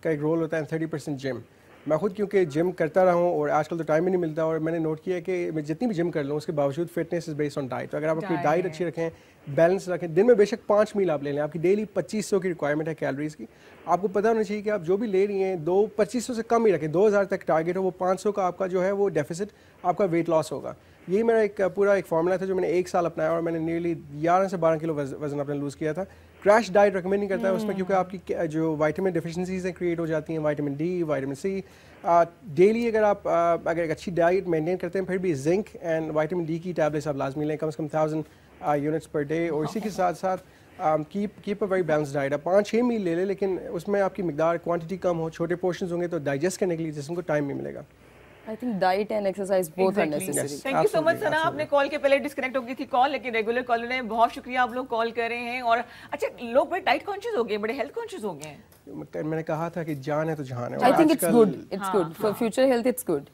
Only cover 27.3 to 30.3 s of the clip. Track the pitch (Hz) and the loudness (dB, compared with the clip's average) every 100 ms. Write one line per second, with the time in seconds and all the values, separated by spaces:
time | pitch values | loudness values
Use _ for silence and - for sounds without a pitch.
27.3 | 196 233 226 214 196 185 190 180 185 - | 0 0 0 -2 -2 0 0 0 -6 -6
28.3 | 190 170 156 160 151 151 151 190 165 165 | -4 -2 0 0 2 0 2 0 0 -4
29.3 | 165 180 190 180 175 180 170 165 156 151 | -6 -4 -4 -4 -4 -2 -2 -2 -2 -2